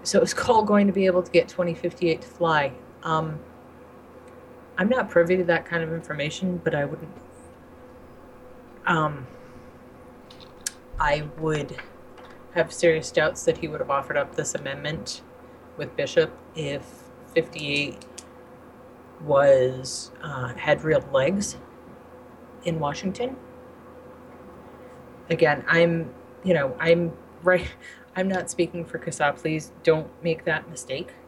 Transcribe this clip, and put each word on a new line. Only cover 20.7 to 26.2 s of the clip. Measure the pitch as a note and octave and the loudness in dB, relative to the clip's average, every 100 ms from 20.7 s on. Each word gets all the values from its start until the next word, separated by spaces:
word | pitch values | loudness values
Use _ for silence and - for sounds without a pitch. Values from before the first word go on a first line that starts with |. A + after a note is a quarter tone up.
| D3 | 0
real | D#3 D3 - | 2 0 2
legs | C3+ C#3 G3 G3+ - - - - - - - - - - - F3 | 0 2 0 -4 -8 -16 -20 -20 -20 -20 -20 -20 -20 -20 -8 -6
in | D#3+ | -2
Washington. | D3 - F#3+ F#3+ B3 C#4 - - - - - - - - - - - - - - - - - - - | -4 -4 -6 -4 -6 -6 -16 -20 -20 -20 -20 -20 -20 -20 -20 -20 -20 -20 -20 -20 -20 -20 -20 -20 -4
Again, | E3 D#3+ C#3+ - | 2 4 4 2
I'm, | E3 E3+ E3 D#3+ - | 4 4 2 -4 -12